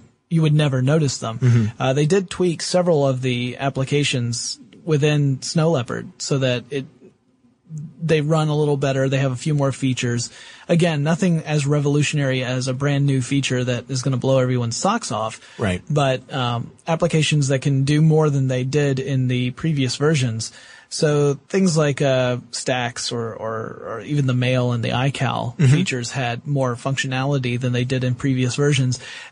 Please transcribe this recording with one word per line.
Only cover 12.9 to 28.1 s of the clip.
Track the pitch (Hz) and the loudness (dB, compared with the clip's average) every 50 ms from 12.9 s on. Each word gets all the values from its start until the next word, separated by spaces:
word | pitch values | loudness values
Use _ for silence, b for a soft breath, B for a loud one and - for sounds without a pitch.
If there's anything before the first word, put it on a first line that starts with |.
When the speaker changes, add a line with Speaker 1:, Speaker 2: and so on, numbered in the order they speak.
| 139 139 143 | 2 2 2
Speaker 1:
new | 143 135 131 | 2 2 0
feature | 123 - 139 139 135 - 131 127 | 0 0 0 0 0 0 0 0
that | 123 123 123 120 - - | 0 0 -2 -4 -4 -6
is | 135 127 | -6 -4
gonna | - 139 131 | -2 -2 -2
blow | 120 127 131 135 | 0 2 2 4
everyone's | 131 127 127 127 123 120 117 117 | 4 2 2 0 0 -2 -2 -2
socks | - - 190 226 233 - - | 0 0 0 0 0 -2 -4
off. | 117 107 110 110 - B B B B - | -4 -4 -4 -6 -6 B B B B -4
Speaker 2:
Right. | 113 95 90 90 - - | -2 -2 -2 -2 -4 -2
Speaker 1:
But, | 147 151 139 135 131 127 - - 139 | 0 2 2 2 0 -2 -4 -6 -4
um, | 135 127 120 120 117 120 - - - - | -4 -2 -2 -2 -4 -6 -10 -14 -10 -4
applications | - 165 165 180 165 - 156 147 - 156 147 139 131 | -4 -2 0 0 0 2 2 2 2 2 2 2 2
that | 143 127 | 0 0
can | - 147 139 135 135 | 0 0 0 2 2
do | 139 151 151 | 2 2 4
more | 160 160 156 156 156 151 | 4 4 6 4 4 2
than | 143 139 135 | 2 0 0
they | 131 127 127 127 | 0 0 -2 -2
did | 131 143 147 147 139 135 131 | -2 0 0 0 0 0 -2
in | 131 139 135 131 127 | -2 -2 0 0 0
the | 127 127 123 127 123 | 0 0 0 -2 -4
previous | 127 - - 160 156 139 131 123 - | -4 -4 -2 -2 0 0 -2 -2 -2
versions. | - 143 156 165 135 127 117 110 113 - B B B B B B B B | 0 2 2 2 2 0 0 -2 -4 -8 B B B B B B B B
So | - - - 165 151 147 147 143 143 135 - _ - | -12 -4 -2 0 2 2 2 2 0 0 -4 _ -4
things | - 190 190 180 151 | 0 2 2 2 4
like, | 160 151 147 139 - | 2 2 2 0 0
uh, | 151 135 131 127 127 123 123 123 - - | 0 2 2 2 0 0 -2 -4 -6 -10
Stacks | - - - - 127 127 120 120 123 - - - | -12 -8 -4 -4 -2 -2 -2 -4 -6 -6 -8 -6
or, | - 117 113 113 - | -6 -6 -6 -8 -8
or, | - 107 113 113 110 113 - - - - | -8 -8 -6 -6 -6 -8 -10 -10 -12 -12
or | 95 113 113 98 | -10 -10 -10 -6
even | 127 147 147 135 | -2 0 0 2
the | 131 123 | 2 2
Mail | 123 123 123 127 127 123 123 | 2 2 2 2 2 2 0
and | 120 117 | 0 -2
the | 113 123 | -2 -2
iCal | 120 120 131 139 - - 135 123 120 113 113 123 - | 0 0 0 -2 -2 -2 -2 -2 -2 -2 -4 -4 0
Speaker 2:
Mm-hmm. | - 156 | 4 6
Speaker 1:
features | 123 143 165 190 - 131 123 120 117 | 6 6 6 4 0 -2 -4 -6 -6
had | - 139 127 120 117 113 - | -6 -4 -4 -4 -4 -6 -4
more | 147 143 135 131 123 120 | -4 -2 0 0 -2 -2
functionality | 120 - 135 135 - - 135 131 131 131 143 143 135 127 123 120 120 | -2 -4 -4 -2 -2 -4 -4 -2 -2 -2 0 0 0 0 -2 -2 -2
than | 131 123 123 | 0 0 0
they | 123 123 | 0 0
did | 127 135 127 127 | 0 0 0 0
in | 127 | -2